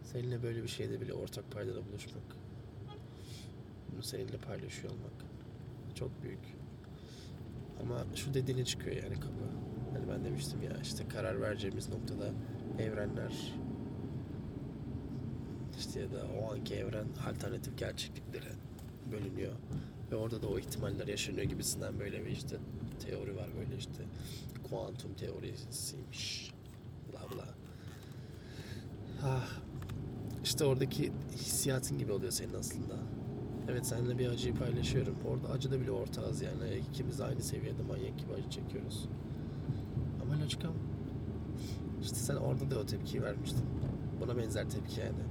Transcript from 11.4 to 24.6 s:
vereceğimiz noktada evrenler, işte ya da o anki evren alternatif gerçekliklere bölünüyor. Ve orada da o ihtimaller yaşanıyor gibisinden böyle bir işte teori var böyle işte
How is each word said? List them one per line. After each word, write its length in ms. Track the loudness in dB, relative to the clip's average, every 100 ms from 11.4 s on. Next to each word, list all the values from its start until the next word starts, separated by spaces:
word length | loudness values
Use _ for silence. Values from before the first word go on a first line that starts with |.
vereceğimiz 480 | 2 2 0 0 0
noktada 400 | -2 0 0 0 -2 -2 -4 -2 0
evrenler, 760 | 0 2 0 0 0 -2 -2 -2 -2 -2 -4 -4 -4 -4 -4 -4 -4 -4 -4 -4 -4 -4 -4 -4 -2 -2 -4 -4 -4 -4
işte 200 | -2 -2
ya 120 | -2
da 140 | -2 -2 0
o 120 | 0
anki 220 | 0 0 0
evren 300 | 2 2 0 0 -2
alternatif 480 | 0 0 0 -2 0
gerçekliklere 720 | -2 0 -4 -4 -6 -6 -4 -6 -6 -8 -8 -6 -2
bölünüyor. 420 | 0 0 0 0 -2 -2 -2 -2 -6 -2
Ve 40 | 2
orada 260 | 2 2
da 60 | 2
o 120 | 2
ihtimaller 480 | 2 0 2 2 0
yaşanıyor 360 | 2 2 4
gibisinden 560 | 4 4 2 2 2 2
böyle 260 | 0 0 0
bir 60 |
işte 260 | 0 0 -2 -2 -2 -2 -2
teori 360 | -2 0 0 0
var 140 | -2 0
böyle 180 | 0 0
işte 260 | -2 -4 -4 -4 -4 -4 -6 -6